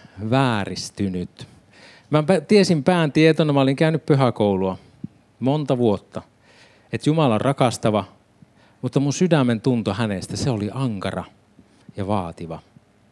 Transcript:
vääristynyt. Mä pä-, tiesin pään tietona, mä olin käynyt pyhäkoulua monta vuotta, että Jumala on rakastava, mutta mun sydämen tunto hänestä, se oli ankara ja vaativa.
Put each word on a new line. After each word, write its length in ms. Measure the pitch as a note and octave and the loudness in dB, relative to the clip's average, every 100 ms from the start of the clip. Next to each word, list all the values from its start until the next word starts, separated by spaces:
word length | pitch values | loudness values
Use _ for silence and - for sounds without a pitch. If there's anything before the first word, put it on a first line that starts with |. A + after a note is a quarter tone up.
| - - A2 | -14 -10 -2
vääristynyt. 1160 | C3 C3 G#2+ F2+ F#2 - - G2 F2+ F2+ - - - _ - - - - | 0 2 0 -4 -8 -10 -6 -4 -4 -8 -12 -20 -20 _ -20 -20 -20 -2
Mä 120 | D3+ | 0
pä-, 180 | D3+ F3+ | 2 0
tiesin 440 | - G#3 F#3 D#3+ | 4 4 4 2
pään 280 | C3 F3+ D#3 | 2 2 2
tietona, 400 | D#3 D#3+ D#3+ D#3 | 4 4 4 2
mä 80 | C#3 | 2
olin 160 | C3 C3+ | 2 2
käynyt 300 | D#3+ D#3+ - | 0 0 2
pyhäkoulua 720 | C#3 B2+ - G#2 F#2+ F#2 F#2 - _ - _ _ - | 2 2 2 0 2 -2 -6 -12 _ -18 _ _ -6
monta 380 | B2 D3+ C#3+ B2+ | -2 -2 -2 0
vuotta, 440 | A#2+ F#2+ - D#2+ - _ _ - - _ _ | 2 0 -4 -16 -16 _ _ -20 -20 _ _
että 160 | A#2 D3 | -4 0
Jumala 240 | D#3+ C#3+ | 2 2
on 60 | G#2+ | 2
rakastava, 640 | C3 C#3 B2+ - A2+ G#2 F#2+ _ _ _ _ _ _ _ | 0 0 0 0 -2 -2 -4 _ _ _ _ _ _ _
mutta 180 | B2+ C#3 | -4 -2
mun 120 | C#3+ | 0
sydämen 480 | - F3+ D#3+ B2 A2+ | 0 2 2 2 0
tunto 340 | C3 A#2+ G2+ | -2 -2 -2
hänestä, 420 | G2 A2+ F#2 - G#2 | -4 -4 -6 -8 -6
se 140 | C#3 | -4
oli 200 | A2 G2+ | -4 -4
ankara 500 | B2+ C3 G2 F#2+ F#2 - _ _ _ _ _ - - | -6 -6 -6 -8 -8 -10 _ _ _ _ _ -16 -10
ja 100 | F#2+ | -6
vaativa. 560 | G#2 E2+ - E2 D2+ - - _ _ _ | -4 -6 -10 -12 -14 -16 -20 _ _ _